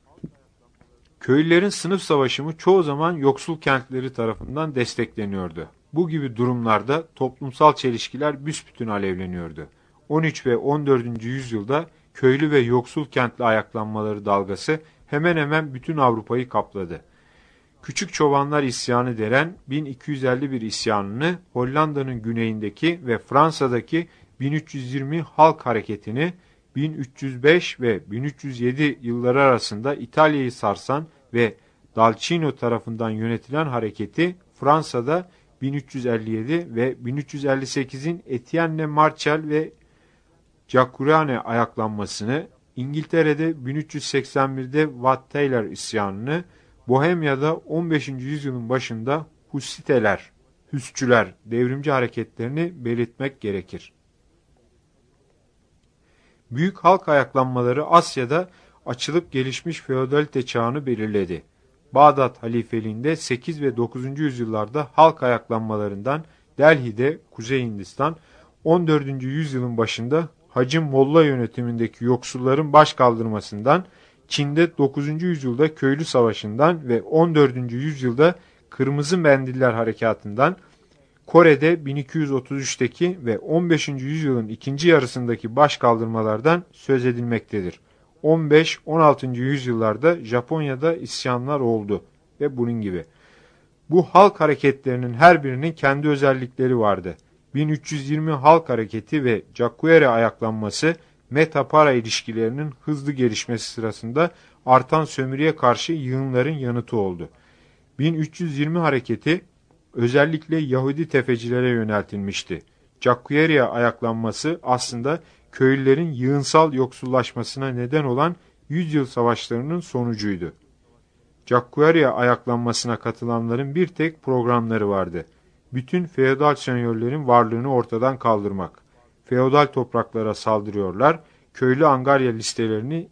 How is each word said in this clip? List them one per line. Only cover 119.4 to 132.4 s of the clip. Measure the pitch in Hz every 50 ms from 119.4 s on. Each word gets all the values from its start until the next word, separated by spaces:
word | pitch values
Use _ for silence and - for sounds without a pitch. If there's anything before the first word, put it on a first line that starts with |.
| - - 120 117 131 151 170 180
sonucuydu. | 160 - - 123 120 120 113 104 104 104 98 85 87 78 - _ _ _ _ _ _ _ _ _ _ _ _ _ _ _ _ _ _
Cacuere | - 123 123 - - - 147 147 160 165 165 143 127
ayaklanmasına | - - 123 123 120 - - 123 120 120 120 117 110 - - 120 117
katılanların | 107 - 117 113 - 120 120 117 117 117 117 117 127 139 139 139
bir | 175 180
tek | - - - 156 165 160 -
programları | - 131 131 123 117 120 123 120 117 113 113 110 104 101
vardı. | 98 95 92 90 85 85 80 _ _ _ _ _ _ _ _ _
Bütün | 127 131 123 - 180 180 175
feodal | 160 - 135 131 131 135 135 147 151 143
senyörlerin | 139 - 131 123 123 120 117 117 113 117 123 143 156 143 123
varlığını | 120 120 117 110 117 117 123 139
ortadan | 131 123 113 - 117 113 123 131 135 123
kaldırmak. | - 120 110 104 101 101 98 95 87 80 - _ _ _ _ _ _ _ _ _ _
Feodal | - 131 123 127 131 139 147 147
topraklara | 143 - 135 120 - - 117 110 - - 113 110 107 101
saldırıyorlar, | - - 113 110 107 104 107 101 101 98 92 87 101 131 151 165 156 - _ _ _ _ _ _
köylü | - 131 127 127 139 160
angarya | 151 135 127 127 139 139 135 131 123
listelerini | 113 110